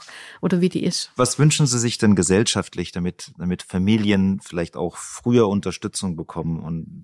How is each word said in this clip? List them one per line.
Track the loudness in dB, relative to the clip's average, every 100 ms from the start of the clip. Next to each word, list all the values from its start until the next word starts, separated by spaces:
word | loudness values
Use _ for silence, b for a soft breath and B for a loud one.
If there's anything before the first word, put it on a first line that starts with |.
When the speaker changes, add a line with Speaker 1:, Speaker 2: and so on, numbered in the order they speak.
| B B B B
Speaker 1:
oder | -2 2
wie | 0
die | 0
ist. | -2 -4 -4
Speaker 2:
Was | 0 0 4
wünschen | 4 4 2
Sie | 2
sich | 0 2
denn | 4
gesellschaftlich, | 4 4 4 4 -2 -4 -8 -8
damit, | -6 -6 -6 -16 -8
damit | -4 -4
Familien | -4 -2 2 2 4 2 2 0
vielleicht | -6 -6 -6 -6
auch | -8 -8
früher | -14 -6 2 4 4
Unterstützung | 2 -2 -6 -8 -6 -6
bekommen | -6 -8 -8 -6 -6
und | -6 -8 -10 -16